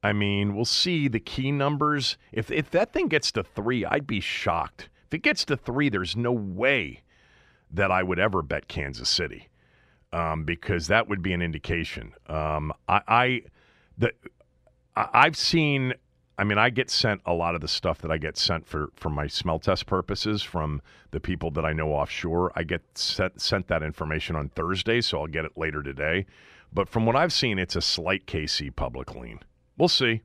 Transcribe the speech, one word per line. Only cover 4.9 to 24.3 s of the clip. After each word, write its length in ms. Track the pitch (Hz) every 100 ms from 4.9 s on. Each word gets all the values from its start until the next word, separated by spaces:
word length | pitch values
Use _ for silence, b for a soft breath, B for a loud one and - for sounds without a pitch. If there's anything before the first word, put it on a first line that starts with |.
| b b
If 80 |
it 80 | 165
gets 220 | 294 294 -
to 100 | 139
three, 320 | - 127 147
there's 260 | 98 90
no 180 | 98 120
way 720 | 123 101 90 127 139 78 64 _ b b b b b b
that 180 | 80 98
I 120 | 92
would 160 | 92 87
ever 240 | 107 95
bet 260 | 71 73 -
Kansas 400 | - 71 69 69
City, 400 | - 80 - - b b b b b b
um, 320 | 85 82 78
because 420 | 76 82 - 90 78
that 220 | 104 113
would 140 | 101
be 100 | 87
an 100 | 87
indication. 720 | 85 76 - 85 82 - 55 - -
Um, 440 | 78 76 76 76 - -
I, 120 | 101 -
I, 340 | 117 127 127 - b b b b -
the, 140 | 117 - - _ _ _ _ _ _
I, 140 | - 113
I've 240 | 120 147 156
seen 580 | - 170 151 139 127 127 _ _ _ -
I 60 |
mean, 160 | 104 104
I 120 | 120
get 200 | 123 127
sent 300 | - 120 98
a 80 | -
lot 220 | 85 85
of 60 | 85
the 80 | 82
stuff 300 | - 90 78
that 120 | 80
I 80 | 80
get 180 | 78 76
sent 300 | - 82 -
for, 240 | 78 73 -
for 120 | 80
my 200 | 73 73
smell 320 | - 85 82
test 260 | - 92 -
purposes 560 | 95 90 101 107 104
from 400 | - 85 78 73 b b b
the 80 | 76
people 320 | - 87 82
that 120 | 76
I 80 | 80
know 200 | 78 78
offshore. 580 | 73 71 - 85 85 90 -
I 80 |
get 180 | 82 87 _ -
sent, 440 | - - 92 -
sent 280 | - 101 90
that 160 | 82
information 500 | 78 78 78 78 -